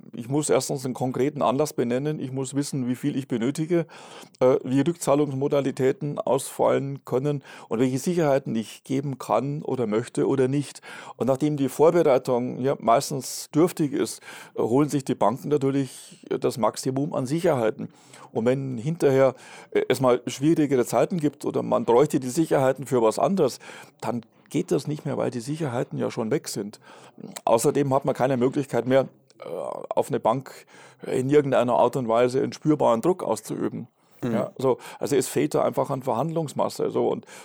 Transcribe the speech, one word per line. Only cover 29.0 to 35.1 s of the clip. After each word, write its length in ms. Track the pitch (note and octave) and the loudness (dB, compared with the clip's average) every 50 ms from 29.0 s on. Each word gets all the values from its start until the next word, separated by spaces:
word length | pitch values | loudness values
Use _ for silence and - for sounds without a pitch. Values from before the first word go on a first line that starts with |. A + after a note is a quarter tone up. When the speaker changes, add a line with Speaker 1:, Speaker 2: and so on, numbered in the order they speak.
| B2+ - - _ _ _ _ - | 2 2 -4 _ _ _ _ -18
Speaker 1:
äh, 80 | - | -14
auf 640 | - E2 F2+ D#2+ - - - - - - - A#2+ - | -10 -8 -8 -8 -8 -8 -8 -8 -4 -2 -2 -2 -2
eine 100 | C3+ A#2 | -2 0
Bank 460 | - A2 A#2 C3+ C3 - - - - _ - - - - - _ - | 2 2 0 0 -2 -10 -16 -20 -20 _ -20 -20 -20 -20 -20 _ -6
in 240 | - - B2+ B2+ C3+ | -4 -2 -2 0 4
irgendeiner 440 | D3 D3+ C#3+ C#3 B2 A2 A#2+ B2 A#2 | 4 4 4 4 4 2 4 4 4
Art 220 | - A2 B2 - | 4 4 4 2
und 120 | C#3+ B2 | 0 0
Weise 340 | A2 A2+ A#2 B2 B2 B2 C3 | 2 2 4 2 2 2 0
einen 120 | A2+ B2 - | -2 -4 -4
spürbaren 480 | - - D3+ D3+ C#3 C3 A#2+ A#2 A2+ | -2 0 0 2 4 4 2 2 2
Druck 220 | - E3 F#3 F3+ - | 2 0 0 0 -2
auszuüben. 640 | - A2 - - - - - - A2+ A#2 A2 A#2 - _ _ _ _ _ - | -4 -4 -4 -6 -8 -6 -4 -4 -4 -6 -8 -12 -14 _ _ _ _ _ -8
Speaker 2:
Mhm. 100 | - A#2+ | -4 -2
Speaker 1:
Ja, 200 | A#2 A#2 B2+ - - | -2 -2 -2 -4 -4
so, 200 | - C3+ C3+ A#2+ - - - - - | 0 0 2 0 0 -4 -12 -10 -8
also 160 | - G#2+ | -4 0